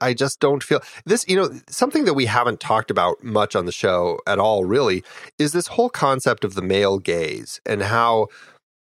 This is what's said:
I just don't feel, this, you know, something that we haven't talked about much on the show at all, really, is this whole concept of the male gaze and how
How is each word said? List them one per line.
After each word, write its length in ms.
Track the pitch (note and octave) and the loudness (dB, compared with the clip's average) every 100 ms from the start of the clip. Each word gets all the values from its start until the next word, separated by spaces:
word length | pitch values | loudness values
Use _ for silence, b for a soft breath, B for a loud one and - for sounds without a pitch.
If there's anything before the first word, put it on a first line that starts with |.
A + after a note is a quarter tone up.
I 140 | B2+ A#2+ | -2 0
just 240 | C3+ - | -2 0
don't 240 | C#3+ C#3+ | 0 0
feel, 180 | - C#3+ B B - | -2 -4 B B -2
this, 180 | A#3 - | -2 0
you 80 | F#3 | 0
know, 160 | E3+ B2+ - | 0 -6 -8
something 360 | - C4 D#4+ A3 | -2 0 2 2
that 100 | C#3 | 2
we 100 | A2+ | 2
haven't 340 | A#2+ A#2+ G#2+ | 2 2 0
talked 300 | - A2 - | 0 0 0
about 340 | F#2 F2 - | 0 0 0
much 320 | A2+ G#2+ G2+ G2+ | -2 0 0 0
on 120 | F2 | -2
the 40 | |
show 460 | - G2+ F2+ F2 - - | -2 0 2 0 -2 -2
at 140 | G2 | 2
all, 260 | G#2+ G#2 F#2 | 2 2 2
really, 380 | B2+ A#2 F#2 B B B - | 2 2 0 B B B -4
is 140 | D3+ | -2
this 160 | F3 - | -2 -2
whole 240 | - B3 | 0 0
concept 520 | - C#3 C3 B2 A2+ | 2 0 2 0 0
of 120 | G2+ F#2+ | -4 -4
the 80 | |
male 340 | F#2 G2 G2 G2 | 0 2 2 0
gaze 640 | F#2 E2+ D#2 A1+ - - | -2 -2 -2 -6 -12 -12
and 200 | - G#2 | -6 -4
how 420 | G2 A#2 A#2 A2+ G#2 B B B _ _ | 0 2 2 2 -2 B B B _ _